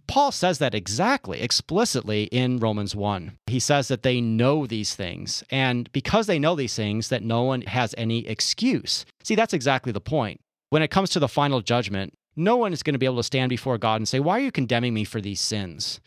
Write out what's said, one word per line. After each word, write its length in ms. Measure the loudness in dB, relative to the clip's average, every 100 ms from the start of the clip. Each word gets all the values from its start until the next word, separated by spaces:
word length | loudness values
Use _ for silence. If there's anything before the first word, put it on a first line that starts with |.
| -2
Paul 260 | 2 2
says 240 | 2 0 2
that 180 | 0
exactly, 680 | -2 -4 0 2 2 -2 -6
explicitly 880 | 0 -2 0 0 2 0 0 0 0
in 280 | 2 2 2
Romans 360 | 0 0 -4 -2
one. 360 | -2 -2 -6 -12 -4
He 140 | -2
says 280 | 2 2 2
that 140 | 0
they 200 | 0 0
know 440 | 2 2 4 2 0
these 280 | -4 -4
things, 500 | -6 -8 -8 -8 -8 -4
and 420 | -2 0 0 -2
because 340 | -4 2 2 2
they 120 | 2
know 160 | 2
these 200 | 0 -2
things, 360 | -2 -2 -2 -2
that 120 | -4
no 200 | 0 0
one 180 | 0 -2
has 340 | -2 -2 -2 -2
any 280 | -2 -2 -4
excuse. 800 | -4 -4 0 0 0 -2 -6 -6 _
See, 120 | 0
that's 180 | 2 2
exactly 400 | 2 2 0 0
the 80 | -6
point. 400 | -2 -2 -2 -6 _ _ _
When 100 | 2
it 100 | 4
comes 200 | 2 2
to 100 | 2
the 80 | 2
final 320 | 2 2 2
judgment, 540 | 2 0 2 -4 -6 -10 _
no 220 | -2 2 4
one 160 | 2
is 100 | 0
gonna 140 | -2 0
be 80 |
able 120 | 0 0
to 60 |
stand 280 | 0 0 0
before 260 | -2 -2 0
God 200 | 0 0
and 120 | 0
say, 100 | 0
"Why 200 | 0 0
are 60 |
you 60 | 0
condemning 440 | -2 0 0 2
me 100 | 0
for 160 | -2 -4
these 220 | -6 -4
sins? 580 | -2 -2 -6 -6 -8 -8